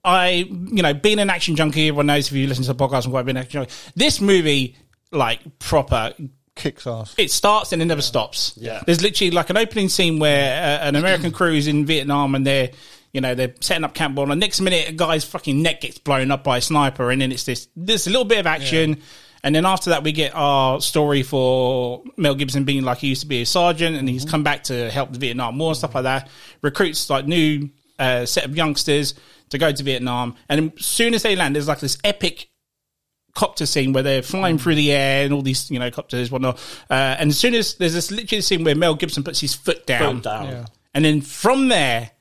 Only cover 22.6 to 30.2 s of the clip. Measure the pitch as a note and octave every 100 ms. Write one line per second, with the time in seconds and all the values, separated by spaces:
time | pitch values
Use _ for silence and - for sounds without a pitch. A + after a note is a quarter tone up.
22.6 | C#3 C#3 C3 C3+ C#3 C3 D3+ B2 A#2+ F3+
23.6 | F3 D#3+ E3 D#3 C3 B2+ D3 D#3 D3 D3
24.6 | - B2 A#2 B2+ C3 B2 C3 B2 A#2+ B2+
25.6 | D#3+ D3 C#3 C3 B2+ C3+ C3 - - -
26.6 | D3 C#3+ F#3 D#3 - C#3 C#3 E3+ D#3 D3+
27.6 | C#3+ _ _ - C3 B2 A#2+ - D3 D3+
28.6 | D#3 C#3+ - D3 C#3 - - _ _ C#3
29.6 | D#3+ C#3 C#3 B2+ B2+ B2